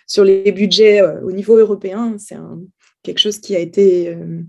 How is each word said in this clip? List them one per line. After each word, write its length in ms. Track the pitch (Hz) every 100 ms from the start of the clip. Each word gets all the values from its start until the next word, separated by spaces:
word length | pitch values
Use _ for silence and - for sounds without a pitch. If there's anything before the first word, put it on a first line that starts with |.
| -
sur 180 | -
les 280 | 196 196 196
budgets, 480 | 190 202 202 220 208
euh, 220 | 180 165
au 100 | 180
niveau 240 | 190 202 226
européen, 600 | 208 202 190 202 233 208
c'est 160 | -
un, 260 | 160 165 165 190 _ _ _
quelque 160 | - 170
chose 200 | 214 208
qui 180 | - 185
a 20 |
été... 500 | 170 202 196 180 170
Euh... 340 | 170 170 165